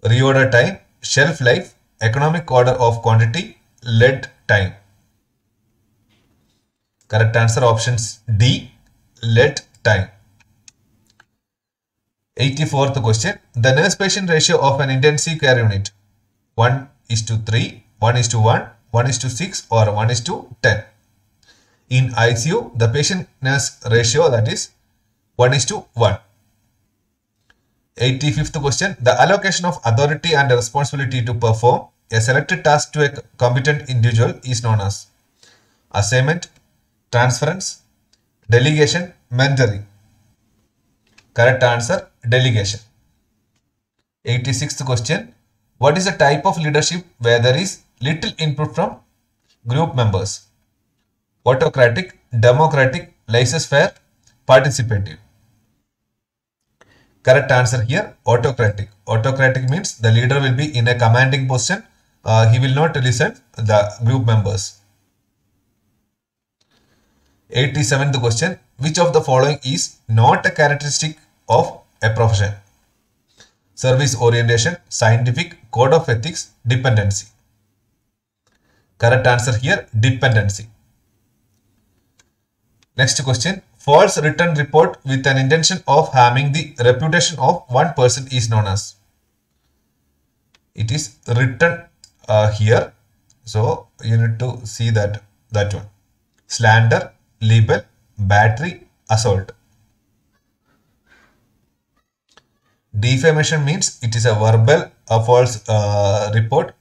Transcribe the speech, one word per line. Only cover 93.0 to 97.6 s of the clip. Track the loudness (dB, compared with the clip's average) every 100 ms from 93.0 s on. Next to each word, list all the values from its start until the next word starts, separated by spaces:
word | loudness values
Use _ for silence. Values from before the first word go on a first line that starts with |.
| _ _ _ _
So | -10 -4 -2 -4 -8 _
you | -2 0
need | 0 -2
to | -6 -8 -14
see | -6 -2
that, | 0 -2 -6 _ _ _
that | -4 -4
one. | -6 -12 _ _ _ _ _ _
Slander, | -2 4 4 4 2 -2 _ _ _
libel, | 2 4